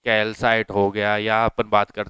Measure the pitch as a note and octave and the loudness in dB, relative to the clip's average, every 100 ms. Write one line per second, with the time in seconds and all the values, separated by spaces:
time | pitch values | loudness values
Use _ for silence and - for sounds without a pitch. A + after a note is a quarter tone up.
0 | B2 G#2+ G#2+ A2 A#2+ A2+ G#2+ G2+ G2+ G#2 | -2 0 0 -2 0 0 0 0 0 0
1 | G#2 G#2+ G#2+ A2 A2+ - G#2+ G#2+ G2+ G#2 | -2 -2 0 0 0 -2 0 0 0 -6
2 | G#2 | -10